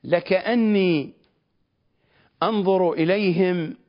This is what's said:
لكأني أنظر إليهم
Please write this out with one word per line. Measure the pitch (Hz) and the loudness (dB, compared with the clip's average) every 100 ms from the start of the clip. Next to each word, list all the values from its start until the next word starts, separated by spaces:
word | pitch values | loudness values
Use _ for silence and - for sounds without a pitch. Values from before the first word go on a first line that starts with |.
لكأني | 123 175 - 185 - 240 220 202 185 160 - _ _ _ _ _ _ _ _ _ _ _ _ _ | -2 -2 0 -2 0 0 2 2 2 0 -4 _ _ _ _ _ _ _ _ _ _ _ _ _
أنظر | 180 214 190 190 180 | -2 0 0 2 0
إليهم | 160 160 202 196 170 180 180 156 - | 0 0 0 0 0 0 0 -6 -12